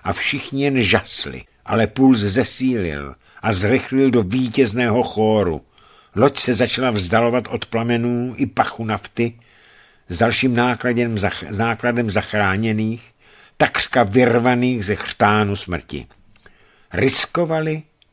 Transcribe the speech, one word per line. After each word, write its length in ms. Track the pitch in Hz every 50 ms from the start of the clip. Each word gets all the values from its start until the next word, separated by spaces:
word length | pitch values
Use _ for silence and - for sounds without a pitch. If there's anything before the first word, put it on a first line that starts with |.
| -
a 100 | - -
všichni 500 | - - - - 113 - - 135 135 139
jen 180 | 143 139 131
žasli, 640 | 113 95 101 104 - - - - - 71 64 64 - - _ _ _
ale 220 | - 98 113 110 101
puls 320 | - - 135 135 131 110
zesílil 960 | 104 101 95 123 117 - - - 131 131 127 113 92 82 73 71 71 71 - - _ _ _ -
a 120 | - 107 110
zrychlil 580 | 90 98 104 123 131 - - 135 135 135 135
do 120 | 117 120 104
vítězného 800 | 90 104 131 131 120 110 139 135 107 98 123 123 117 107 123 117
chóru. 580 | - - 107 110 110 110 107 98 87 80 73 - _ _ _ - - - - _ _ -
Loď 240 | 98 120 139 139 -
se 140 | - - 123
začala 360 | 95 - 110 - - 131 127
vzdalovat 580 | 113 104 90 85 107 110 117 120 117 123 110 -
od 180 | - 110 -
plamenů 680 | - - 113 113 120 120 117 117 120 120 120 123 127 117 104
i 80 | 139
pachu 400 | 117 - - 110 - - - 113
nafty 480 | 110 107 98 - - - - 117 117 117 - _ _ _ _ _ - - - - _ _ _ _ -
s 80 | 90 82
dalším 380 | 113 151 - - 127 131 120
nákladem 640 | 117 120 123 120 113 - 127 120 117 120 117 113 104
zach-, 320 | 95 95 - - 90 73 104 98
nákladem 540 | 113 113 113 - - 123 117 120 120 110
zachráněných, 1000 | 92 101 - - - 107 101 95 95 101 110 113 107 107 110 110 113 113 - - _ _ _ _ _ - - _ _ -
takřka 460 | 147 131 - - - - - 131 117
vyrvaných 840 | 98 98 131 123 117 113 123 117 127 123 120 123 127 127 117 101
ze 100 | 95 104
chřtánu 600 | - - - - - 113 104 104 107 107 101 101
smrti. 500 | 95 - - 87 78 - - - 71 62 - _ _ _ _ _ _ _ - - _ _ _ _ _ _ _ -
Riskovali 880 | 170 135 135 135 - - - - 170 175 160 160 160 156 160 156 156 151 _ _ _ _ _